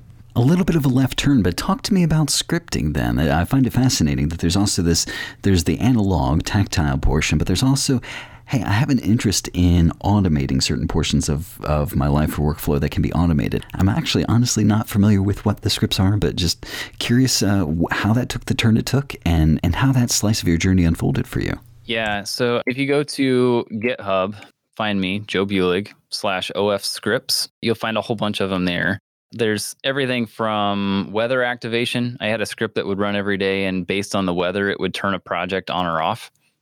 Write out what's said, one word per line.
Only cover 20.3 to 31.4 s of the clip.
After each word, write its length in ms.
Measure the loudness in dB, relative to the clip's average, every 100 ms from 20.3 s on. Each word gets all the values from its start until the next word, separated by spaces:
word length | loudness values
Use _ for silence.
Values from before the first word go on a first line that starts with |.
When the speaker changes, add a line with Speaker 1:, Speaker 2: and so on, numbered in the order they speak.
| 0
Speaker 1:
of 60 | 0
your 100 | 0
journey 260 | 2 4
unfolded 440 | 4 2 -2 -2 -4
for 140 | -4
you. 180 | -4 -6 -12 -18 -6
Speaker 2:
Yeah, 380 | -4 -2 -4
so 380 | -6 -4 0 0 -2
if 120 | -4
you 100 | 0
go 160 | 0
to 640 | -2 -2 2 2 4 2 -2
GitHub, 640 | -4 -4 -4 -2 0 0 -4 -16 _ _ -6
find 240 | -2 -2
me, 180 | -2 -4
Joe 260 | -4 -2 0
Bulig 460 | 2 2 0 -4 -12 _
slash 380 | -8 -4 -4 -4 -2
O 140 | 0
F 120 | 0
Scripts, 680 | -4 -6 -2 -2 -2 -6 -6 _
you'll 140 | -4 -2
find 220 | -2 -4
a 40 |
whole 140 | -4 -4
bunch 240 | -4 -2
of 100 | -2
them 140 | 0
there. 360 | 0 0 -2 -4 -8 _ _
There's 420 | -4 -2 -2 -6 -6
everything 420 | -4 -2 -2 -2 -4
from 840 | -4 -2 0 0 0 0 -2 -2
weather 320 | -2 -2 0